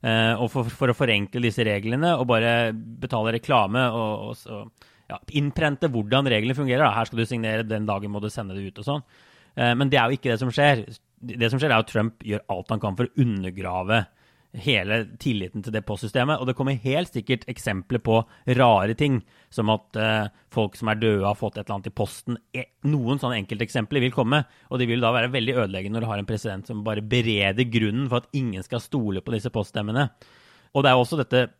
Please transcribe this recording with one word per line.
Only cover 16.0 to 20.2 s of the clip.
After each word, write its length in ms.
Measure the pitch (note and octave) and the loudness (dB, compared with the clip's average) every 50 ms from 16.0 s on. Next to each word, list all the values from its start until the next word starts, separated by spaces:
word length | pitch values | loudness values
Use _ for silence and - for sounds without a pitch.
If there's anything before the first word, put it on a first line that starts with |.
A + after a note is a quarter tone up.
| - G#2+ - C3+ B2 C#3 D#3 - | -6 -4 0 0 0 2 0 -2
og 60 | B2+ B2+ | -2 -4
det 60 | B2+ | -2
kommer 220 | - C3+ C3+ C#3 A#2 | -2 -2 -2 -2 -2
helt 300 | G#2 C3 C3 D#3 F3+ - - | -2 -2 -2 -2 -2 -4 -6
sikkert 300 | A#2+ G#2 - C3 A2+ - - | -8 -2 -2 -2 -2 -2 -10
eksempler 500 | B2 - - A2 G2+ F#2+ F2+ _ B2+ A#2 | -12 -6 -4 -4 -4 -4 -4 _ -4 -2
på 220 | - - A2 A2+ A2+ _ - - _ - B2+ | 2 4 2 2 2 _ -12 -10 _ 0 4
rare 380 | A#2+ C3 A#2+ A2 G2 F#2 G#2 A#2 | 6 6 6 6 6 4 2 0
ting, 220 | - D3 C#3+ C3+ A#2 - _ _ _ _ _ - | 0 0 2 2 0 -2 _ _ _ _ _ -4
som 160 | - A2 G#2+ | -2 2 2
at, 300 | A2 G#2 _ _ - A2 | 2 2 _ _ -6 -2
eh, 300 | A2 A2 A2 A2 | 0 0 2 0